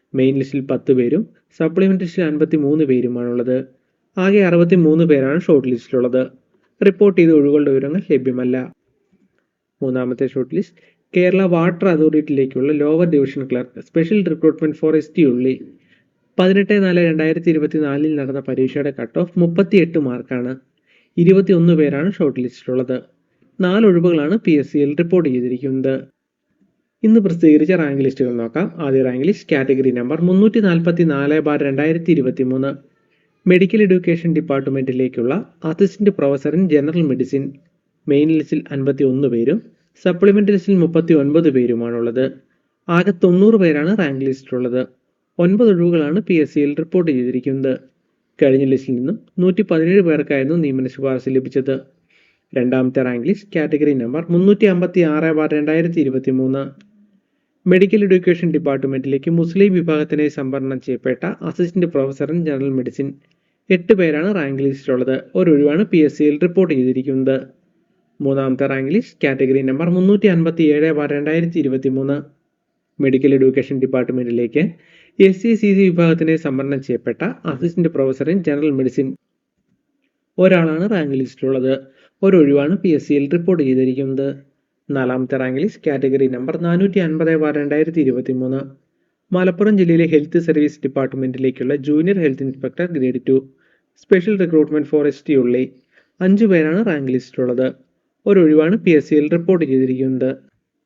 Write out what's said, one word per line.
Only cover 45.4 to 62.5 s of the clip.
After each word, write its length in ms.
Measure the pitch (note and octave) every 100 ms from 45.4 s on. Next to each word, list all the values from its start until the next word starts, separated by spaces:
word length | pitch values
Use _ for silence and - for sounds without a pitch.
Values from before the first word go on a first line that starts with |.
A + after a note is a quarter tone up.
| F3 G#3+ A#3
ഒഴിവുകളാണ് 520 | F3 F3 E3+ D3 F#3
പി 140 | E3+
എസ് 200 | E3 C#3
സിയിൽ 200 | D3+ C#3+
റിപ്പോർട്ട് 360 | D3 D#3+ F#3 E3
ചെയ്തിരിക്കുന്നത്. 680 | B2+ B2 B2+ C#3 C3+ C3+ - - _ _ _ _ -
കഴിഞ്ഞ 220 | C#3+ C3+
ലിസ്റ്റിൽ 300 | C3+ C3+ -
നിന്നും 240 | A#2+ C3+ A3+ _ -
നൂറ്റിപ്പതിനേഴ് 640 | F#3 F#3 G3+ D#3+ E3 G3+
പേർക്കായിരുന്നു 520 | E3+ D3+ C#3+ C#3 C3+
നിയമന 320 | E3+ D3 C3 C3
ശുപാർശ 420 | C3+ C3+ B2+ C3+
ലഭിച്ചത്. 520 | C3 C3 C#3 C3+ C3+ - _ _ _ _ _ _
രണ്ടാമത്തെ 480 | C3+ B2 C3 B2+ C3+
റാങ്ക് 260 | B2 A#2+ C#3
ലിസ്റ്റ് 200 | G#3 - E3
കാറ്റഗറി 360 | D3+ D3 D3
നമ്പർ 340 | C3 A#2 D3+ E3+
മുന്നൂറ്റി 360 | F3 F#3+ G3+ G#3
അമ്പത്തിയാറ് 640 | F3+ F3 F3+ D#3+ D3+ D#3+
ബാർ 180 | D#3 D3+
രണ്ടായിരത്തി 480 | D3+ D3+ D#3+ E3+ E3
ഇരുപത്തിമൂന്ന്, 880 | C3+ C3 C3+ C3 C3 C3+ C#3 - _ _ _ _ _ _ _ _ F#3
മെഡിക്കൽ 380 | F3+ G3 G#3+
എഡ്യൂക്കേഷൻ 460 | G3 F#3 F3+ E3+ E3+
ഡിപ്പാർട്ട്മെന്റിലേക്ക് 800 | D3+ D3 C#3 C3+ C3+ C3+ C3+ E3
മുസ്ലിം 420 | E3+ E3 F#3+ G3+
വിഭാഗത്തിനായി 560 | F3+ E3 D3+ D3+ D3+ D3
സംവരണം 520 | D3 C3 C3+ C3+ C3
ചെയ്യപ്പെട്ട 440 | - B2 C3 B2 F3 - D#3+
assistant 380 | - F3 F#3 E3+
professor 420 | C#3+ C3+ C3+ D3
in 80 | E3+
general 320 | D#3+